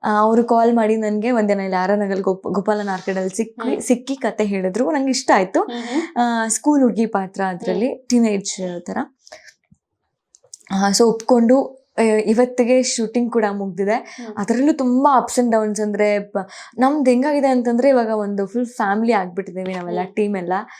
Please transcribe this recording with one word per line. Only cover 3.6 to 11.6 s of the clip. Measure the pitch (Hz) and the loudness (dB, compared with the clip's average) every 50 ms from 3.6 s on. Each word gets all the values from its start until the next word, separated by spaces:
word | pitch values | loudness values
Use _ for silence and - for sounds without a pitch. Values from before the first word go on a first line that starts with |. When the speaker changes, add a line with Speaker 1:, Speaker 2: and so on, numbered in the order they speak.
| 247 254 | -6 -4
Speaker 2:
ಹ್ಮ್. | - - | -4 -2
Speaker 1:
ಸಿಕ್ಕಿ | - - 247 240 247 - 269 | 0 0 0 0 -2 -4 -8
ಕತೆ | 269 - 214 196 - 214 | -6 -4 -4 -2 -2 -2
ಹೇಳಿದ್ರು. | 202 202 190 185 185 185 214 262 320 | -2 -2 -2 -2 -2 -2 -2 -2 -2
ನಂಗೆ | 311 277 269 269 | 0 0 0 -2
ಇಷ್ಟ | 247 - - - 285 | -2 -2 2 2 2
ಆಯ್ತು. | 208 185 190 - 320 427 | 4 2 2 0 -2 -2
Speaker 2:
ಹ್ಮ್ | 403 - 240 233 | -2 -4 -8 -8
ಹ್ಮ್. | 233 247 311 330 330 - | -6 -4 -4 -4 -4 -2
Speaker 1:
ಆ, | 247 240 240 233 226 226 226 | -2 0 0 0 -2 -2 -2
ಸ್ಕೂಲ್ | - - - 294 294 285 262 | -4 -2 0 2 2 4 4
ಹುಡುಗಿ | 240 180 202 233 | 2 2 0 0
ಪಾತ್ರ | 226 226 202 190 190 - - 196 190 | 0 -2 -2 -4 -6 -6 -6 -4 -4
ಅದ್ರಲ್ಲಿ, | 180 175 - 185 185 185 220 269 - | -4 -4 -4 -4 -2 -2 -2 -2 -4
Speaker 2:
ಹ್ಮ್. | - - - | -6 -6 -2
Speaker 1:
ಟೀನೇಜ್ | 247 240 233 220 208 196 196 - - - 185 180 175 175 170 | 0 2 2 2 0 -2 -4 -8 -8 -8 -8 -8 -8 -10 -10
ತರ. | 180 190 214 - - _ _ _ _ - - - - - _ _ _ _ _ _ _ _ _ _ _ _ _ _ _ _ _ _ _ - - _ - 196 | -8 -8 -8 -8 -8 _ _ _ _ -20 -20 -20 -20 -20 _ _ _ _ _ _ _ _ _ _ _ _ _ _ _ _ _ _ _ -20 -20 _ -6 -2
ಆ, | 190 196 196 | 0 0 2
so | 196 - 233 | 4 4 4
ಒಪ್ಕೊಂಡು, | 226 220 226 - - 254 240 233 226 254 269 | 4 4 0 2 2 4 4 6 6 4 4